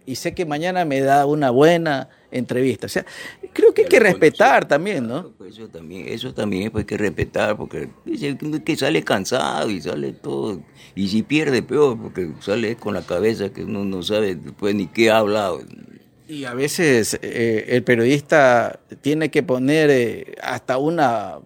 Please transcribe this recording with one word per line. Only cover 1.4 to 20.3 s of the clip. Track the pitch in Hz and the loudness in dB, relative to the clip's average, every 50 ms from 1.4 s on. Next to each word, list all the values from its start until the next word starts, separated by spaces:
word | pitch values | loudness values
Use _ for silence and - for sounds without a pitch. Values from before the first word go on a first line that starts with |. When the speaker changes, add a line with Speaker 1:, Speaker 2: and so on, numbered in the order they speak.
| 143 131 | 2 2
Speaker 1:
buena | 120 131 147 160 175 165 165 160 143 131 131 - _ _ _ _ | 4 6 6 6 6 4 2 -2 -4 -4 -6 -10 _ _ _ _
entrevista". | - 127 123 - 120 123 135 131 113 - - | -6 -6 -6 -2 -2 0 0 0 0 -2 -6
O | 104 | -6
sea, | - 190 - - - - - - - - - - - | -6 -6 -6 -6 -12 -16 -16 -16 -16 -18 -20 -10 0
creo | - 392 466 - | 4 6 6 6
que | - - | 6 4
hay | - | 4
Speaker 2:
Ya | |
Speaker 1:
que | 381 254 | 6 6
Speaker 2:
lo | 220 | 6
Speaker 1:
respetar | 196 175 - - 151 - - 208 262 262 214 | 6 4 6 4 4 4 6 4 4 6 4
Speaker 2:
conocí. | 160 - | 4 2
Speaker 1:
también, | 147 143 175 208 202 147 120 | 0 0 0 -2 -4 -4 -4
¿no? | 113 120 | -6 -6
Speaker 2:
Claro, | 160 185 - - | -8 -10 -12 -18
pues | _ 98 92 - | _ -20 -20 -20
eso | 107 113 - | -20 -20 -18
también, | - 82 80 78 90 95 - 120 | -18 -18 -16 -16 -14 -14 -10 -10
eso | 107 117 120 131 131 | -8 -8 -8 -8 -6
también, | - 117 104 98 92 98 110 | -4 -4 -2 -2 -2 -4 -2
pues, | - 107 101 | -4 -4 -4
hay | |
que | - 110 | -4 -4
respetar, | 98 104 98 82 87 - - - 92 107 107 107 - | -2 -2 -2 0 -2 -6 -4 -2 -2 0 0 -2 -4
porque | - - - 78 71 - - - _ | -6 -10 -8 -10 -10 -10 -14 -16 _
dice | 165 160 - 147 143 135 - 147 151 151 151 151 | -8 -8 -6 -6 -6 -6 -6 -6 -6 -6 -4 -4
que | - 151 | -4 -2
sale | - 131 143 160 160 139 | -2 0 0 0 0 0
cansado | - 131 104 95 - 117 131 151 67 - - - 113 | 0 -2 -2 -2 -2 -2 -2 -2 -2 -2 -2 -2 -4
y | 101 85 - | -4 -4 -6
sale | 87 - 147 139 - - | -6 -6 -6 -6 -8 -10
todo, | - - 147 139 139 135 113 98 82 - - _ - - - _ | -10 -10 -10 -8 -6 -6 -6 -6 -8 -12 -18 _ -20 -20 -16 _
y | 90 101 92 | -6 -4 0
si | 98 110 107 | 0 -2 0
pierde, | - 139 151 156 143 131 110 - | 0 0 0 2 2 0 0 0
peor, | - 107 147 147 135 117 113 | 0 2 4 4 4 2 0
porque | 107 - - - 90 78 76 - | -6 -10 -8 -6 -6 -6 -8 -8
sale | - 98 101 120 113 104 117 | -4 -2 -2 -2 -2 -4 -4
con | - - 104 98 | -6 -6 -6 -6
la | 92 85 | -6 -6
cabeza | - 90 87 101 113 113 95 101 98 - | -4 -2 0 0 0 0 0 -4 -6 -6
que | 87 87 | -8 -10
uno | 90 110 101 101 | -8 -6 -6 -6
no | 98 95 92 85 | -6 -6 -6 -4
sabe | - 107 107 110 98 90 | -2 0 0 0 -2 -4
después | 76 - 69 - - - 101 104 | -6 -10 -14 -12 -4 -2 -2 0
ni | 104 95 | 0 -2
qué | 76 - 110 113 113 | -4 0 4 4 6
ha | 110 113 | 6 4
hablado. | 107 101 104 107 104 92 82 67 - 50 - - - - - - _ _ _ _ _ - | 4 2 0 0 0 -2 -4 -6 -10 -14 -20 -20 -20 -20 -20 -20 _ _ _ _ _ -16
Speaker 1:
Y | 156 143 135 | -14 -12 -12
a | 123 120 | -10 -6
veces, | 127 139 151 - - 175 151 131 117 104 - - - | -4 -4 -4 -2 0 2 4 4 4 2 0 -4 -6
eh, | - - - - 117 117 113 107 - - | -8 -8 -4 -2 -2 0 0 -2 -2 0
el | 123 123 120 | -2 0 2
periodista | - 123 113 117 123 143 143 147 - 165 156 135 127 123 117 110 104 - - _ _ - - | 2 2 2 4 2 2 0 0 2 4 4 6 6 6 4 2 0 -6 -10 _ _ -20 -8
tiene | - 139 151 156 156 143 | -4 -2 -2 0 -2 0
que | - 156 127 | 0 -2 0
poner, | - 127 127 127 135 151 160 156 147 | 0 -2 0 2 2 2 4 4 4
eh, | 139 127 120 110 98 87 - - | 4 4 2 0 -2 -6 -10 -14